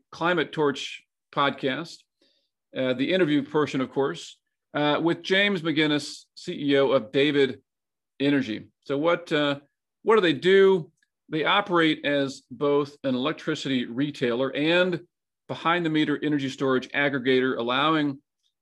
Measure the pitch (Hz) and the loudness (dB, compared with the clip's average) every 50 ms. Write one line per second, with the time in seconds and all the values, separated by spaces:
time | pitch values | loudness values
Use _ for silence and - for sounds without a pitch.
0 | _ _ - - 165 170 180 165 139 - - 160 151 143 135 - - - - - | _ _ -8 -4 -2 0 0 0 -2 -2 -2 -2 0 0 0 -2 -6 -12 -12 -16
1 | _ _ _ _ _ _ - 151 143 139 - - - 135 131 143 175 - - - | _ _ _ _ _ _ -2 0 0 0 0 -2 -4 -4 -4 -4 -8 -10 -14 -20
2 | _ _ _ _ _ _ _ _ _ _ _ _ _ _ - 131 127 127 127 120 | _ _ _ _ _ _ _ _ _ _ _ _ _ _ -6 -4 -2 -2 -2 -2
3 | 139 160 180 185 180 147 147 143 135 - - 156 147 135 - 135 127 123 - 139 | 0 0 2 2 2 2 2 0 0 0 0 -2 0 0 -2 -4 -4 -4 -2 -2
4 | 135 143 170 - - - - _ _ _ _ _ _ _ - 147 147 147 147 - | -2 -2 -4 -8 -12 -16 -20 _ _ _ _ _ _ _ -4 -2 0 0 0 2
5 | 156 170 175 170 - - 190 190 202 208 202 175 151 165 147 151 156 151 147 147 | 2 0 0 -2 -2 0 2 2 2 2 0 0 -2 -2 0 0 2 2 0 0
6 | 143 - - - - _ _ - - 180 170 - 147 139 139 139 139 123 131 131 | -2 -6 -12 -16 -20 _ _ -16 -12 -12 -10 -4 0 2 4 4 4 4 4 2
7 | 110 107 - 139 143 151 143 143 139 123 107 - _ _ _ _ _ _ _ _ | 0 0 0 0 2 2 4 2 2 2 0 -6 _ _ _ _ _ _ _ _
8 | _ _ _ - 135 143 143 139 120 110 107 101 - - _ _ _ - 139 143 | _ _ _ -2 0 0 2 0 0 -2 -6 -8 -10 -14 _ _ _ -6 -4 -2
9 | 156 170 175 170 170 - 165 151 147 143 143 139 - _ _ _ _ _ _ _ | 0 0 0 0 -2 -2 -2 0 0 0 -2 -4 -8 _ _ _ _ _ _ _
10 | - - 226 220 180 165 151 127 139 185 190 196 196 190 190 180 156 - _ _ | 0 2 2 4 4 2 2 2 2 4 6 6 8 6 6 2 0 -6 _ _
11 | _ _ _ _ _ - 151 160 - 160 185 208 202 202 175 170 160 156 151 156 | _ _ _ _ _ -8 -4 -2 0 0 0 0 0 2 2 2 4 2 2 0
12 | - 143 143 143 139 135 131 - - - 123 113 147 143 143 143 147 139 - - | -2 -2 0 0 -2 -2 -6 -10 -16 -18 -8 -4 0 0 2 2 0 -2 -6 -8
13 | - 139 127 123 131 156 160 160 - 165 156 151 - 139 135 123 120 - 117 123 | -4 -4 -2 -2 -2 -4 -4 -6 -6 -6 -6 -4 -4 -2 -2 -2 -2 -4 -4 -4
14 | 147 151 139 - 139 120 117 123 135 131 131 139 147 160 170 180 180 185 175 - | -4 -4 -4 -2 -2 -2 0 0 -2 -2 -2 -2 0 2 2 2 2 2 -2 -4
15 | - _ _ _ _ _ _ _ _ - 135 - - 165 170 180 170 160 156 151 | -8 _ _ _ _ _ _ _ _ -12 -10 -4 -2 0 0 0 0 0 0 0
16 | 151 143 143 135 151 151 151 143 135 131 131 - 143 135 131 127 127 - - 143 | 0 0 0 -2 -2 -2 0 0 -2 -4 -4 -2 0 0 0 0 -2 -2 -2 -2
17 | 143 143 139 135 117 131 131 127 127 131 123 - 117 120 123 135 147 156 160 156 | 0 0 -2 -2 0 2 2 2 2 0 0 -2 -4 -2 -2 0 0 2 2 0
18 | 147 143 135 - _ _ _ _ _ _ _ _ | 0 -2 -4 -6 _ _ _ _ _ _ _ _